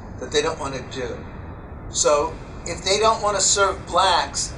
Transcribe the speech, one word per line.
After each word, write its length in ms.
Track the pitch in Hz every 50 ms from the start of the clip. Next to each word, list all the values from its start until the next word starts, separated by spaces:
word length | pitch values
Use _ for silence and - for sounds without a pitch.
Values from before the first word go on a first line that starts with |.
| - - - -
that 120 | 127 123
they 100 | - 147
don't 180 | 151 165 - -
want 140 | 143 135 131
to 80 | 123 - - -
do. 200 | 135 123 113 104 98 - - - - - - - - - - - - - -
So 440 | - - - 160 151 147 151 - - - - - - - -
if 160 | 180 170 160 -
they 120 | 185 196
don't 240 | 214 220 220 226 220
want 140 | 214 202 208
to 80 | 190 -
serve 420 | - - 202 196 196 185 180 -
blacks 680 | - 170 175 190 190 165 156 143 - - - - - -